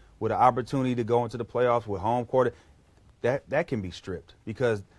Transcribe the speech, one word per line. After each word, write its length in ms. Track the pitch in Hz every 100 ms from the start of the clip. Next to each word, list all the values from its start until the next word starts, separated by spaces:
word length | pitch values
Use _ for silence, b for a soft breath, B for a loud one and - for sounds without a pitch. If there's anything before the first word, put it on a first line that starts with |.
| b -
with 120 | 110
an 60 | 98
opportunity 580 | 123 123 120 139 127 120
to 80 |
go 200 | 110 120
into 140 | 117 117
the 80 | 113
playoffs 420 | 123 123 117 107
with 140 | 95
home 240 | 107 123 117
court. 280 | 127 123 b b b b _ - _
That, 280 | 117 135 -
that 180 | 143 170
can 140 | 113
be 80 | 92
stripped 440 | - - 85 - - 113
because 380 | 110 120 104 -